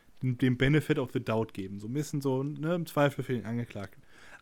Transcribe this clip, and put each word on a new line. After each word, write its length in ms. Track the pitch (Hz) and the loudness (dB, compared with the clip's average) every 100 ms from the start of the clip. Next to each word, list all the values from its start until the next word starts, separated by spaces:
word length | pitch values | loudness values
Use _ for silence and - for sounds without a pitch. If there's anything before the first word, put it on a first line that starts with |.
| - - | -20 -4
den, 140 | 127 123 | -2 2
den 200 | - 127 | 2 4
Benefit 400 | 135 151 - 151 | 6 4 4 0
of 120 | 123 | 0
the 120 | 123 | -2
Doubt 300 | 113 113 110 | 0 0 0
geben. 260 | - 98 101 | -4 -8 -8
So 80 | 107 | -6
ein 60 | |
bisschen 260 | 139 151 147 | -4 -2 -2
so, 220 | 135 131 | 0 0
ne, 320 | 143 143 156 | -2 -4 -2
im 120 | 175 160 | -2 0
Zweifel 380 | 151 143 143 | 2 2 2
für 80 | 131 | -2
den 140 | 120 101 | -4 -2
Angeklagten. 560 | 120 117 101 98 - - - - - | -4 -4 -8 -10 -14 -20 -20 -20 -20